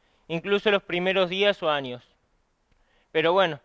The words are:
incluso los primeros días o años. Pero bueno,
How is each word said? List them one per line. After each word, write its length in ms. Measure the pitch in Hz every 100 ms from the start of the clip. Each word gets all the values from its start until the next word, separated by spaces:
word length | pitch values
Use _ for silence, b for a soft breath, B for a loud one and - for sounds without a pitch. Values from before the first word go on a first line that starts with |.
| _ _ -
incluso 440 | 165 196 202 220
los 100 | 196
primeros 480 | - 175 185 190 180
días 320 | 190 202 196
o 80 | 160
años. 340 | 147 131 123 _ _ _ _ _ _ _ _ _ _ _
Pero 220 | 160 160
bueno, 260 | 190 175 143